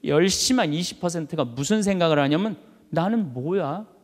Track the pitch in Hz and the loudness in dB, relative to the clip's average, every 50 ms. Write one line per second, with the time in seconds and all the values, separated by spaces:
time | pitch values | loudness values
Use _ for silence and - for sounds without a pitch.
0 | - 151 143 151 170 196 190 - - - 254 254 208 156 147 160 180 - - - | -2 2 2 4 4 4 2 0 0 0 2 2 2 0 0 -2 -4 -6 -8 -6
1 | - 175 165 170 160 147 - 151 135 123 117 127 143 - 208 220 208 202 196 185 | -6 -4 -4 -4 -6 -6 -2 -2 -2 -2 -2 -6 -2 0 0 2 2 0 2 2
2 | 170 165 156 147 143 139 147 160 196 226 190 - - - - _ _ _ - 165 | 2 4 4 4 4 4 2 2 0 -2 -4 -8 -12 -20 -20 _ _ _ -2 -2
3 | 165 190 226 233 214 147 120 123 127 156 185 202 170 139 147 190 220 - - _ | 0 0 0 0 -2 -2 -4 -6 -4 -2 -2 -2 -2 -2 -4 -6 -10 -14 -20 _